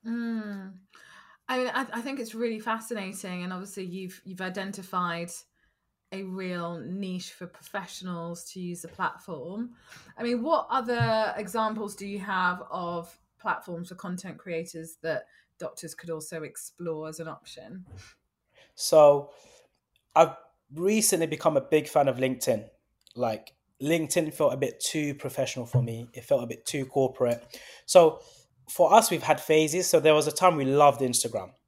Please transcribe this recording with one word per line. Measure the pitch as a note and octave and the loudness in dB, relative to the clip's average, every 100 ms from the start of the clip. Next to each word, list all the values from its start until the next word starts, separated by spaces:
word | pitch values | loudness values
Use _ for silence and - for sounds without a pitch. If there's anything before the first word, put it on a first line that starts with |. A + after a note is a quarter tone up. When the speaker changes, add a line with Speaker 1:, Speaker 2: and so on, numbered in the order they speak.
| A3+ | -6
Speaker 1:
Mm. | A#3 A#3 A3+ G#3+ G3+ F#3+ F#3 F#3+ - - - - _ - | -4 -4 -4 -6 -10 -12 -18 _ -20 -20 -20 -20 _ -6
I | B3+ | -2
mean, | B3+ | -2
I, | B3 C4+ | -2 -4
I | A3+ | -6
think | A#3+ C#4 | -8 -8
it's | A3+ A3+ | -8 -4
really | A#3+ A3 | -4 -4
fascinating, | A3+ A3+ A3 A#3 F#3+ G3 F#3+ F3+ | -4 -6 -6 -8 -8 -10 -10 -8
and | F3+ | -8
obviously | F3+ G3 G#3 | -8 -10 -12
you've, | F#3 F3+ F#3 - - | -10 -10 -12 -14 -18
you've | F#3 | -10
identified | F#3 F#3 G3 G3 F#3 F#3 F3 E3+ F3 - - _ _ _ _ _ _ | -8 -6 -8 -10 -6 -4 -2 -4 -8 -12 -18 _ _ _ _ _ _
a | F#3+ | -12
real | F#3+ F#3 F#3 F3+ E3+ E3+ D#3 | -8 -8 -6 -4 -6 -8 -8
niche | F#3 F#3+ F#3 - | -8 -6 -8 -10
for | - F3 | -14 -16
professionals | - - G3+ E3+ - F#3 E3+ E3+ E3+ - | -16 -10 -10 -10 -14 -10 -8 -8 -10 -14
to | F#3+ | -12
use | F3+ F3 | -10 -10
the | E3 | -14
platform. | - F3 - - D#3+ C3 G3+ A#3+ - _ - - - | -4 -4 -4 -14 -12 -10 -8 -10 -12 _ -20 -20 -8
I | |
mean, | A#3+ A#3+ | -2 -2
what | B3+ D#4+ - | 2 0 2
other | C4 A#3 A#3+ A#3 A3 G#3+ - | -2 0 0 2 2 0 -4
examples | G3+ A3+ A3 A3 G#3 G#3 | -6 -2 -2 -2 -8 -8
do | G3+ | -10
you | G3+ | -8
have | G3 F#3+ F#3 F3+ - | -4 0 0 0 -6
of | F3+ F3 F3 E3+ - _ _ | -6 -4 -6 -8 -18 _ _
platforms | G#3 F3+ - E3+ F3 | -4 -4 -6 -10 -10
for | F3+ | -12
content | E3 F3+ F#3+ - | -10 -8 -10 -14
creators | - E3 E3+ E3 D#3+ - | -8 -8 -8 -12 -14 -10
that | E3 D3+ - _ _ _ | -6 -6 -6 _ _ _
doctors | F3 - E3 - | -12 -12 -16 -14
could | E3+ | -10
also | D#3+ D#3 E3 | -10 -8 -10
explore | D3+ - - _ F3 D#3 D#3 | -12 -14 -18 _ -8 -6 -8
as | D#3 | -10
an | D#3+ | -12
option? | - - - G#2 F#3+ F3+ F#2+ - _ _ _ _ _ - - | -12 -16 -20 -16 -16 -16 -18 -20 _ _ _ _ _ -20 -8
Speaker 2:
So | - D#3+ D3 C#3+ C#3 - - - _ _ _ _ _ - | 4 10 10 8 2 -16 -20 -20 _ _ _ _ _ 6
I've | - - - _ _ | 6 4 -20 _ _
recently | D3 F3+ A3 - F3+ D#3+ | -4 2 2 2 2 0
become | D3 E3 D3 | 0 2 2
a | |
big | C3 D#3 D3 | 2 0 2
fan | D#3 C#3+ | 2 2
of | B2 | 2
LinkedIn. | C3 B2 - A2+ - _ _ _ _ - | -2 -2 -2 -2 -4 _ _ _ _ -6
Like, | A#2+ A2 - _ _ _ | -4 -4 -10 _ _ _
LinkedIn | C#3 E3 D3+ F3 D#3 | -2 0 0 0 -2
felt | D3 D3 | 2 0
a | C3+ | 2
bit | C3 - | -4 -4
too | - D#3+ D3 C#3+ | -6 -4 -4 -6
professional | C#3 B2+ C3 - A#2 | -8 -4 -4 -4 -2
for | B2+ | 0
me. | A#2+ A2+ A#2+ | 0 -4 -10
It | - - | -16 -2
felt | C#3 | 0
a | A#2+ | 0
bit | - - | -10 -6
too | D3 C3 | -6 -2
corporate. | C#3 C3 B2 B2 A#2 - - - - - | 2 2 2 0 0 -6 -20 -20 -20 6
So | F#3 E3 D#3 - - _ _ - | 8 8 4 -14 -20 _ _ -16
for | - F3 | 2 8
us, | G#3+ A3 | 8 6
we've | E3+ | 0
had | C3+ D#3 | 2 0
phases. | - D#3 D#3 E3+ F3 | 4 4 4 2 4
So | E3 | 6
there | D3+ | 8
was | D3+ D3 | 6 4
a | |
time | - F#3 D#3+ | 4 4 4
we | C3+ | 2
loved | C#3 D3 C3 | 6 6 6
Instagram. | C3+ A#2+ A#2 G#2+ F#2 _ | 0 0 -2 -4 -8 _